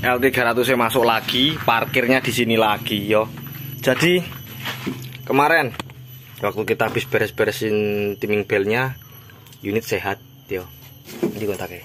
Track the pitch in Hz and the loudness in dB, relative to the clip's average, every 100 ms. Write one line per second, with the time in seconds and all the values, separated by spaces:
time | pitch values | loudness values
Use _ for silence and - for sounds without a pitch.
0 | 120 123 131 123 120 120 123 123 117 131 | 2 4 2 4 2 2 2 4 4 4
1 | 117 113 - 123 143 156 - 117 113 135 | 4 2 0 0 0 0 2 2 2 0
2 | 123 131 123 117 113 113 110 104 113 104 | 2 2 2 0 2 4 4 2 -2 -4
3 | 101 107 113 - - - - - - 127 | 2 2 2 -6 -14 -14 -12 -2 0 2
4 | 165 180 170 - - - - - - - | 4 2 0 -12 -16 -12 -10 -8 -8 -8
5 | - - - 131 147 165 131 - - - | -12 -14 0 4 6 4 2 -6 -14 -14
6 | - - - - 104 101 104 110 113 - | -20 -20 -20 -4 -4 -2 -2 0 0 0
7 | - 110 104 - 107 - 110 107 104 104 | -2 0 0 0 0 0 -2 0 0 -2
8 | 104 101 104 104 98 104 98 113 131 127 | -4 -4 -2 -2 0 0 2 0 -2 -6
9 | - - - - - - 101 107 - 101 | -18 -20 -20 -20 -20 -10 -4 -4 -2 -4
10 | 98 98 - - - 95 92 - - - | -2 -6 -10 -20 -8 -8 -8 -18 -20 -20
11 | - - - - 104 92 92 87 | -18 -6 -6 -4 -6 -6 -8 -12